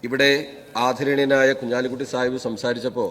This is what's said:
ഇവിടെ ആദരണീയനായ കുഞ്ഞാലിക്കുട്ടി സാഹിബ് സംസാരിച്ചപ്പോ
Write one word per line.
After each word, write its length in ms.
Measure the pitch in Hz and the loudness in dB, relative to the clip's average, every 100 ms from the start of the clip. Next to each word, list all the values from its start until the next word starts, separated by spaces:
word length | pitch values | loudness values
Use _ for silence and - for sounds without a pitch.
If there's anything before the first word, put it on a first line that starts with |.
ഇവിടെ 260 | 120 135 139 139 147 - - 113 | -4 2 4 4 0 -14 -10 -2
ആദരണീയനായ 760 | 123 127 143 139 139 135 135 | 0 0 0 2 4 4 4
കുഞ്ഞാലിക്കുട്ടി 500 | 135 123 120 127 127 | 2 -2 -2 -2 -4
സാഹിബ് 340 | 135 127 127 127 | -6 -2 -2 -2
സംസാരിച്ചപ്പോ 680 | 123 107 123 120 123 113 104 | -6 -4 -4 -2 -4 -4 -4